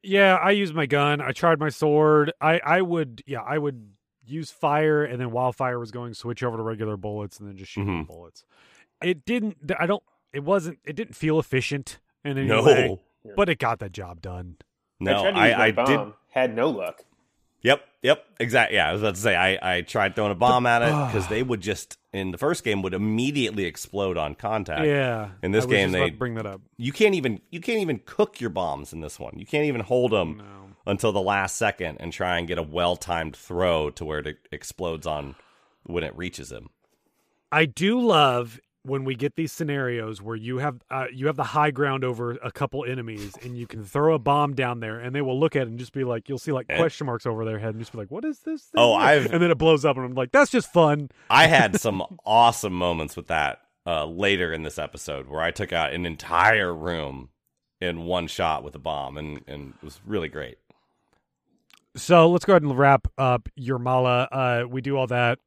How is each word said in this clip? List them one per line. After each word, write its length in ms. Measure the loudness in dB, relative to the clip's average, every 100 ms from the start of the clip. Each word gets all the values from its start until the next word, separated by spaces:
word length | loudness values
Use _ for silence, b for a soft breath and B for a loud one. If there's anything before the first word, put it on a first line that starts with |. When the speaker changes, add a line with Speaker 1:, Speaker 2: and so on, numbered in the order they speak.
Speaker 1:
Yeah, 320 | 0 4 6 6
I 160 | 4
used 240 | 2 0 -2
my 100 | 0
gun. 360 | 2 2 0
I 100 | -2
tried 280 | 0 2 2
my 100 | 0
sword. 600 | 0 2 4 6 6 4 0
I, 200 | 0 0
I 180 | 2 2
would, 420 | 2 -2 -4 -8 -10
yeah, 160 | -10
I 160 | -4 -2
would 320 | -4 -6 -18 _ _ _ -12
use 240 | -10 -10
fire, 520 | -2 0 2 4 2
and 160 | 0 -4
then 120 | -4
while 200 | 0 -2
fire 280 | 0 -4 -4
was 120 | -8
going, 220 | -10 -12
switch 300 | -10 -8 -4
over 140 | -4 -4
to 60 |
regular 340 | -6 -4 -6 -6
bullets, 420 | -8 -8 -10 -12
and 80 | -18
then 100 | -16
just 140 | -12
shoot 100 | -4
Speaker 2:
Mm-hmm. 180 | -2 -2
Speaker 1:
the 40 | -6
bullets. 380 | -14 -20 -20 _ b b b b _
It 240 | -4 -4 -2
didn't, 420 | -4 -4 -8 -8
th-, 100 | -4
I 60 | -2
don't, 180 | -2 _ _ _
it 100 | -10
wasn't, 360 | 0 0 0 -12
it 120 | -12 -10
didn't 200 | -10 -4
feel 240 | 0 0
efficient 600 | 0 -2 -2 -6 -8 -18 _ _
in 140 | -8 -4
any 100 | 2
Speaker 2:
No. 160 | 6
Speaker 1:
way, 360 | 8 8 4 -2 _ _
Speaker 3:
Yeah. 80 | -10 0
Speaker 1:
but 140 | 0
it 100 | 2
got 200 | -2 -4
the 100 | -8
job 320 | -12 -14 -12
done. 360 | -10 -10 -12 -16 _ _ _ _
Speaker 2:
No, 120 | 0
Speaker 3:
I 100 | 2
tried 100 | 2
to 60 | 4 4
use 60 |
Speaker 2:
I, 40 | 6
Speaker 3:
my 60 | 2
Speaker 2:
I 60 |
Speaker 3:
bomb. 140 | 4 2 2 0
Speaker 2:
did. 60 | -12 _
Speaker 3:
Had 260 | -2 0 0
no 140 | -2
luck. 340 | -2 -8 -10 _ _ _ _ _ _
Speaker 2:
Yep, 220 | 2 2 0 _
yep, 220 | 2 2 0 _
exactly. 360 | 0 2 4 4
Yeah, 120 | 2
I 40 |
was 80 | 2
about 140 | -2 0
to 60 |
say, 140 | 0 4
I, 420 | 2 2 0 -2
I 40 |
tried 340 | -2 0 0 0
throwing 160 | -2
a 40 | 2
bomb 300 | 4 4 4
at 160 | 2
it 80 | 2
'cause 320 | 0 -2 -2
Speaker 1:
Ugh. 60 | -2
Speaker 2:
they 100 | -2
would 200 | -2 -4
just, 360 | -4 -6 -8 -20 _
in 160 | -6 -6
the 60 | -4
first 260 | -2 -2
game, 200 | -2 -2
would 100 | -2
immediately 720 | -2 -2 0 0 0 -2 -2 -6
explode 520 | -6 -10 -4 -4 -2
on 180 | -4 -6
contact. 500 | -6 -4 -4 -2 0
Speaker 1:
Yeah, 460 | 0 -2 -4 -8 -8
Speaker 2:
In 100 | 0
this 120 | 0
Speaker 1:
I 40 | 2
was 60 | 2
Speaker 2:
game, 120 | 2
Speaker 1:
just 80 | 0
about 100 | -2
Speaker 2:
they 40 |
Speaker 1:
to 60 | -4
bring 180 | -8 -6
that 100 | -10
up. 160 | -12 _ -8
Speaker 2:
you 140 | -8
can't 240 | 2 2 2
even, 260 | -2 -4 _
you 100 | -10
can't 180 | -4 -2
even 220 | -2 -4 -8
cook 340 | -2 -2 -2
your 120 | -6
bombs 420 | -4 -4 -6 -10
in 80 | -12
this 180 | -12 -12
one. 140 | -14 -14
You 80 | -4
can't 180 | -2 0
even 160 | -2
hold 320 | 0 0 2
'em 240 | 2 0 -6
Speaker 1:
No. 60 | -16 -20 -20 -14 -6
Speaker 2:
until 260 | 0 0
the 100 | 0
last 360 | 0 0 -2 -2
second 400 | -2 -2 -8 -8
and 140 | -12
try 240 | -6 -2 -2
and 100 | -2
get 120 | -6
a 40 |
well-timed 720 | -4 -2 0 -2 -4 -4 -4 -10
throw 540 | -8 -2 0 2 -2
to 140 | -6 -8
where 140 | -6
it 180 | -8 -12 _
explodes 560 | -14 -14 -8 -8 -6 -6
on 260 | -6 -8 -14 b b b b
when 200 | -8 -6
it 120 | -6 -8
reaches 360 | -12 -10 -16
him. 180 | -16 -18 _ _ _ _ _ _ _ _
Speaker 1:
I 140 | 0 0
do 340 | 0 0 2
love 600 | 4 4 4 2 -4 -12 _ _
when 200 | -8 -6
we 120 | -4 -4
get 200 | -4 -4
these 160 | -8
scenarios 720 | -6 -4 -4 -4 -4 -8 -10
where 140 | -10 -10
you 240 | -6 -4
have, 160 | -4 -6 _
uh, 160 | -8 -8
you 140 | -4 -4
have 100 | -2
the 60 |
high 280 | -2 2 2
ground 320 | 2 -2 0
over 300 | -4 -4 -6 -8
a 80 | -10
couple 340 | -6 -6 -4 -8
enemies 480 | -8 -8 -12 -14 -14
and 160 | -14 -12
you 80 | -12
can 180 | -12
throw 300 | -6 0 2
a 60 | 2
bomb 340 | 2 2 0
down 260 | -2 -4 -4
there 200 | -8 -10
and 160 | -8 -4
they 80 |
will 160 | -2 0
look 160 | 2 0
at 80 |
it 60 | -2
and 100 | -6
just 120 | -10
be 120 | -6
like, 260 | -4 -4 -6
you'll 80 | -8
see, 140 | -4
like, 160 | -4 -2
Speaker 2:
Eh? 80 | 0
Speaker 1:
question 300 | 0 -2 -6
marks 180 | -4 -4
over 200 | -4 -6
their 120 | -6
head 120 | -6
and 100 | -8
just 120 | -12
be 40 | -12
like, 140 | -12
"What 120 | -8
is 180 | -8 -8
this 200 | -10 -12 _
thing?" 80 | 4
Speaker 2:
Oh, 140 | 6
I've 400 | 6 6 6 4
Speaker 1:
And 80 | 2
then 80 | 2
it 80 | 4
blows 280 | 4 4 4
up 100 | 0
and 80 | -4
I'm 80 |
like, 180 | -4 2
"That's 200 | 4 4
just 200 | 2 2
fun." 380 | 4 6 4 -4 b b
Speaker 2:
I 160 | 8 8
had 340 | 8 6 2
some 220 | 0 -2 -6 -10
<laughs> 60 | 4
awesome 460 | 8 8 6 -4
moments 420 | 0 0 0 -4 -8
with 100 | -4
that, 360 | 0 0 -4 _ _ -6
uh, 180 | -4 -4
later 480 | -2 0 2 0
in 80 | -4
this 160 | -8 -8
episode 520 | -10 -10 -10 -10 -8
where 120 | -4
I 80 | -4
took 240 | -4 -4
out 180 | -2 -2
an 140 | -2 -6
entire 680 | -8 -2 4 6 4 0
room 580 | -4 -6 -6 -6 -10 -18 _ _ _ _ _
in 220 | -6 -6 -4
one 220 | -4 -4
shot 360 | -2 -2 -2
with 120 | -6 -10
a 40 |
bomb 380 | -8 -6 -8 -10
and, 240 | -10 -12 -14
and 260 | -14 -14 -18
it 20 |
was 160 | -20 -20 -6
really 240 | -4 -4
great. 300 | -8 -12 -16 _ _ _ _ _ _ _ _ _ _ _ _ _ -14
Speaker 1:
So 340 | 4 8 8
let's 160 | 6 6
go 80 |
ahead 80 | 4
and 160 | 4 4
wrap 300 | 6 6 2 -2
up 320 | 0 0 -4 -12
your 240 | -6 -4
mala. 480 | 0 2 4 2 0
Uh, 340 | -2 0 0 -2
we 120 | -6
do 140 | -2 -2
all 100 | 0
that. 320 | 2 2 0